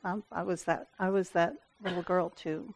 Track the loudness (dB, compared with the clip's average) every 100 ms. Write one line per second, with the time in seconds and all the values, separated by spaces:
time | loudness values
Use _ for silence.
0 | -6 -6 -6 -4 -2 -2 0 -2 -2 -2
1 | 0 2 2 4 4 2 -14 _ -4 -2
2 | 2 2 2 -2 -4 -4 -6